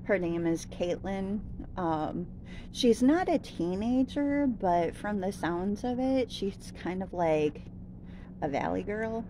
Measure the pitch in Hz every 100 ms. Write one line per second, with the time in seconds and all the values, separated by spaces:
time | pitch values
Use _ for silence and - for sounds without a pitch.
0 | - 202 175 170 170 165 - - 175 170
1 | 185 196 190 208 - - - - 170 156
2 | 151 170 180 - - - - - 254 226
3 | 254 330 370 320 - - 170 185 226 254
4 | 262 294 285 285 285 214 190 175 165 -
5 | 208 208 185 196 185 175 185 202 247 247
6 | 262 262 226 - 196 190 - - - 185
7 | 185 175 170 156 151 147 - - - -
8 | - - - - 151 135 156 180 185 208
9 | 220 226 226